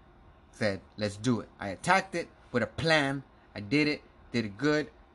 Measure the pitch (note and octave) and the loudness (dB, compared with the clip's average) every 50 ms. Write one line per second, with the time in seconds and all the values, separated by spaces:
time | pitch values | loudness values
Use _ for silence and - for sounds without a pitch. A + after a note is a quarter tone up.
0 | - - - - - - - - - - - - A#2 G2+ G2 F#2 - - - - | -20 -20 -20 -20 -20 -20 -20 -20 -20 -16 -6 -2 0 0 0 -2 -8 -14 -8 -4
1 | G#2+ G#2 G2 G#2 A2 B2+ A#2 G2+ - - - - F#2+ G2+ F2+ - - F3 F#3 F#3+ | -4 -4 -4 -2 0 0 0 0 -2 -6 -12 -10 -8 -8 -8 -4 0 2 2 2
2 | F#3 - - E3+ - - - - - - - A#2+ A2 - - - D#3+ E3 D#3+ D3+ | 2 -2 -6 -8 -8 -8 -12 -20 -12 -4 -2 -2 -2 -2 -4 -2 2 2 4 4
3 | C#3 C#3 C#3 C#3 - - - - - - - G#2 G#2 G2+ C3+ D3+ D3+ D3+ D3 - | 2 2 -2 -4 -8 -12 -20 -20 -20 -16 -14 -12 -6 0 2 2 2 2 0 -4
4 | - - - - - - - A#2+ A2 G#2 G2 G#2+ C#3 D3+ D3+ D3+ C#3+ - - - | -8 -16 -20 -20 -12 -4 -2 -2 -2 -2 -4 -2 0 2 2 2 0 -4 -10 -20
5 | - - | -20 -20